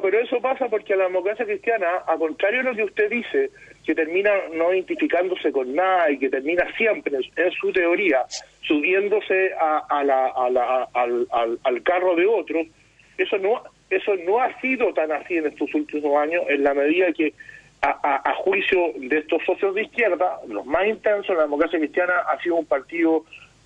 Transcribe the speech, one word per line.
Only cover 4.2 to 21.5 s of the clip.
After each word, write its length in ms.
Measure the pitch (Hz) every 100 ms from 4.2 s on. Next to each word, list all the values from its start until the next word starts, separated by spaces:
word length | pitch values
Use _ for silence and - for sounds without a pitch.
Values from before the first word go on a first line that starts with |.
| 202 196 156
no 200 | 165 170
identificándose 800 | 190 180 165 151 165 180 175 160
con 220 | 135 127
nada 360 | 143 185 185 160
y 80 | 143
que 100 | 135
termina 380 | 135 135 175 170 -
siempre, 400 | 226 202 - 139
en 340 | - - 175
su 200 | - 196
teoría, 520 | 190 170 170 196 131 123 - - _
subiéndose 920 | - 151 160 190 202 208 - 190 190
a, 240 | 180 165 151 -
a 160 | 147
la, 220 | 139 131 131
a 240 | 131 127
la, 380 | 127 120 127 123
al, 340 | 123 123 120 120
al, 280 | 120 117 117
al 200 | - 120
carro 340 | 143 180 180 165
de 100 | 185
otros, 400 | 226 160 160 165 _ _ _ _ -
eso 200 | 185 208
no, 240 | 190 240 - _ _
eso 240 | 190 - 190 170
no 140 | 226
ha 180 | 254 -
sido 320 | 262 262 220
tan 180 | 170 156
así 240 | 151 - 170
en 100 | 151
estos 260 | - 151
últimos 420 | 151 151 151 147 143
años, 280 | 151 175 151
en 160 | 143
la 100 | 139
medida 380 | 143 143 175 180
que, 220 | 156 156 - - - - _
a, 100 | 143 -
a, 280 | 147 135 143
a 40 | 131
juicio 420 | - 196 - 185 170 143
de 220 | 127 151
estos 240 | 151 165
socios 300 | - 180 196
de 80 | 196
izquierda, 580 | 214 - 220 170 180 - -
los 180 | 104 127
más 200 | 160 202
intensos, 500 | 220 220 208 196 180
la 60 |
democracia 360 | 151